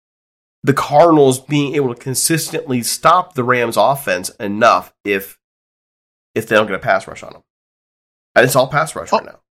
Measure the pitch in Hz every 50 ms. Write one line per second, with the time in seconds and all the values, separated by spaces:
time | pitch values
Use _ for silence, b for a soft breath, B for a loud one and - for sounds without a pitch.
0 | _ _ _ _ _ _ _ _ _ _ _ _ - 139 135 - - - 143 147
1 | 170 175 160 151 143 131 131 131 - - 147 143 143 135 131 135 139 123 120 -
2 | - 135 127 - - - 165 156 - - - 156 - 151 127 123 117 - - -
3 | - 160 170 180 180 - _ - 120 120 127 123 120 117 107 110 101 120 139 139
4 | - - 92 90 92 - - _ 113 101 101 107 117 113 98 90 92 - _ _
5 | _ 101 101 98 98 - - _ _ _ _ _ _ _ _ _ _ _ _ _
6 | _ _ _ _ _ _ _ 113 107 - 113 107 110 104 98 90 - 117 98 95
7 | - - 78 - - - - - _ _ _ _ _ _ _ _ _ _ _ _
8 | _ _ _ _ _ _ _ - 117 131 - 131 127 139 147 147 156 156 - -
9 | 85 - - 135 - - - _ _ _ _